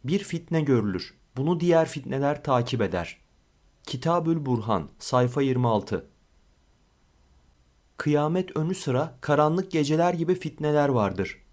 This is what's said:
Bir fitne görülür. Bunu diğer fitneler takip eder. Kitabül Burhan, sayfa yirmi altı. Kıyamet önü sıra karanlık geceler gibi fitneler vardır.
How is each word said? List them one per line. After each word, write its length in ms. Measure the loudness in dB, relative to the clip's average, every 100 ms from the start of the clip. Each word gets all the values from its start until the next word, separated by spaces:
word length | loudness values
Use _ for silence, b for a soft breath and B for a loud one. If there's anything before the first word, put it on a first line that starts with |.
Bir 160 | -2 -2
fitne 420 | -2 -10 -2 -2
görülür. 520 | 4 2 2 -4 -8 _ _ -4
Bunu 220 | -2 0
diğer 280 | 4 4 2
fitneler 560 | -4 -6 -2 -2 -2
takip 380 | 0 0 0 -2
eder. 360 | 0 -2 -6 -12 _ _ _ _ _ _
Kitabül 600 | -10 -4 0 0 0 -2 0
Burhan, 440 | -2 0 -2 -4 -12
sayfa 420 | -2 2 2 0
yirmi 260 | 0 2 2
altı. 380 | 0 0 -6 -6 _ _ _ _ _ _ _ _ _ _ _ _ _ _ _ _ _ _ -6
Kıyamet 600 | 0 2 2 0 -2 -4
önü 180 | -4 -4
sıra 420 | -2 -2 -2 -8
karanlık 500 | 0 2 4 2 -2
geceler 420 | -2 2 2 2
gibi 220 | 2 0 -2
fitneler 540 | -4 -4 0 2 2
vardır. 480 | 2 0 -2 -6 -8 _